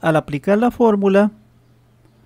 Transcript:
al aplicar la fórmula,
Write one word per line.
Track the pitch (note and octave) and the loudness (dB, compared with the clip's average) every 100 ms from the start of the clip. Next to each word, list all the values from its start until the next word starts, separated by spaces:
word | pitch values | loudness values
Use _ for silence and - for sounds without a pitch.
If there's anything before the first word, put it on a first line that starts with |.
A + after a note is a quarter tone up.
al | E3 D#3 | -2 -2
aplicar | - D3 F#3+ G#3 | -4 -6 -2 0
la | A#3+ | 0
fórmula, | - A3+ G#3 G3 G3 G#3 - _ _ _ _ _ _ _ _ | 0 0 0 2 2 0 -4 _ _ _ _ _ _ _ _